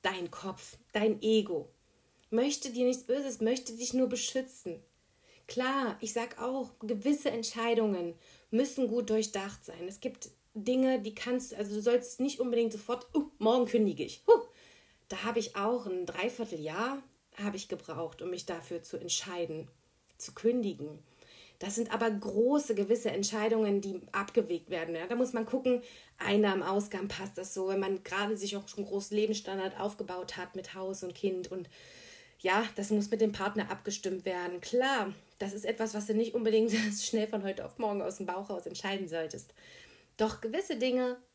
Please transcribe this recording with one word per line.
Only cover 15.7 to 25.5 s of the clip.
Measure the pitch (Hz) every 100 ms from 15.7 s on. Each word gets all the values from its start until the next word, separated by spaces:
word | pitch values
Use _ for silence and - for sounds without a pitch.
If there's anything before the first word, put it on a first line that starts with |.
| 240 202
ein | 185 175
Dreivierteljahr | 170 214 240 220 165 151 170 240 277 - _ _ -
habe | 208 196
ich | -
gebraucht, | 170 - 165 165 -
um | 175
mich | 175 -
dafür | 165 - 170
zu | - -
entscheiden, | 175 - - 180 170 156 160 _ _ _ - _
zu | -
kündigen. | - 226 247 202 151 147 151 - _ - - - _
Das | 202 220
sind | 226
aber | 220 226
große, | 208 202 196 240 294 294
gewisse | 202 196 233 220
Entscheidungen, | 180 202 214 214 220 214 202
die | 196 180 -
abgewegt | 196 202 - 202 170 -
werden. | 180 165
Ja? | 165 180
Da |
muss | 240 247
man | 233
gucken, | 220